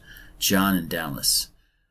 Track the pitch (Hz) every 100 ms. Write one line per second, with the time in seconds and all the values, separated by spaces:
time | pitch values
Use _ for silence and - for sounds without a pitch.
0 | - - - - - 95 95 92 80 82
1 | 80 65 - - - _ _ _ _